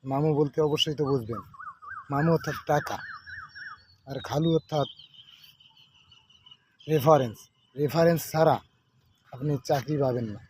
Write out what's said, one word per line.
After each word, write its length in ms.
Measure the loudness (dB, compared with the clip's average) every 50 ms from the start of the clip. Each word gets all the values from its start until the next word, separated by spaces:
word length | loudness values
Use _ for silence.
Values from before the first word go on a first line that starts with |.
| -6
মামু 300 | -4 -2 0 2 2 4
বলতে 260 | 2 2 0 2 0
অবশ্যই 340 | 0 0 2 0 0 -2 0
তো 100 | -2 0
বুঝবেন। 320 | 0 0 -2 -2 -4 -8 -10 -10 -16 -20 -18 -18 -18 -18 _ -18 -16 -16 -16 -10 -4
মামু 220 | -2 2 4 4
অর্থাৎ 220 | 2 2 0 -4 -8 -8 -2
টাকা, 320 | 0 0 0 0 -2 -8 -8 -8 -14 -16 -16 -16 -16 -16 -16 -16 -18 -18 -18 -16 -16 -18 -20 _ _ _ _ _
আর 140 | -12 -12 -10 -8
খালু 300 | -4 -2 0 0 2 2
অর্থাৎ 320 | 0 0 -2 -2 -2 -2 -2 -6 -18 -20 -20 _ -20 -20 -20 -20 _ -20 -20 _ _ -20 _ _ _ _ _ _ _ _ _ _ _ _ _ _ _ _ -20 -20 _ _ _ _ _ -4 0
রেফারেন্স। 480 | 0 2 6 6 6 6 6 0 -4 -12 -20 _ _ _ _ _ _ -4
রেফারেন্স 520 | -4 0 2 4 4 4 4 2 -2 -4
ছাড়া 300 | 0 4 4 4 4 2 -2 _ _ _ _ _ _ _ _ _ _ _ _ _
আপনি 260 | -14 -8 -4 -4 -4 -4 -2
চাকরি 340 | -2 -2 -2 0 -4 -2 -2
পাবেন 260 | 0 0 -2 -2 -4
না। 160 | -6 -8 -12 -16 -20